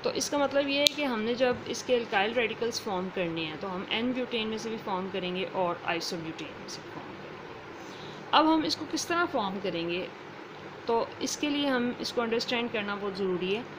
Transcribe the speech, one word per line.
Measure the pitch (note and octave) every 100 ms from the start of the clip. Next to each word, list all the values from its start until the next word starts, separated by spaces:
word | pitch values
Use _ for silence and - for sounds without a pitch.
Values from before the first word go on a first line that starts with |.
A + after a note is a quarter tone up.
तो | B3
इसका | - - D4
मतलब | C#4 C#4 C#4
ये | C#4
है | C#4+
कि | -
हमने | C#4+ A3+ G#3+ A#3+
जब | B3+ A#3+ -
इसके | A#3+ - B3
alkyl | A3+ G#3+ G3+ A#3
रेडिकल्स | A3 A3+ A#3 A#3
फॉर्म | A#3 F#3 F#3+
करने | F#3 E3+ E3
हैं, | D#3+ D#3
तो | G3
हम | F#3 G3+
N-butane | A3 B3 B3+ B3 A#3 A3
में | A3
से | A3
भी | A3
फॉर्म | G#3+ F#3 F#3+
करेंगे | F#3+ F3+ F3+
और | F3 F3 F3 E3+ -
isobutane | E3+ E3 F3+ D#3+ D#3+ D3+ -
में | -
से | -
भी | E3+
फॉर्म | D#3 -
करेंगे। | - - - - - - - - - - - -
अब | - D#4
हम | D#4+ C#4+
इसको | - D4+
किस | D4+ -
तरह | E4+ F4
फॉर्म | C4 G3 G3
करेंगे, | G3 F3 E3+ F3 - - - - - - - - -
तो | A#3 - -
इसके | C4 - D4
लिए | C#4+ C#4+
हम | B3+ A#3+ A#3+
इसको | - -
अंडरस्टैंड | A#3 A3+ - A#3+ A#3
करना | A3+ G3+ G3+
बहुत | G3+ F#3
ज़रूरी | G3 F3+ F3+
है। | G#3 B3+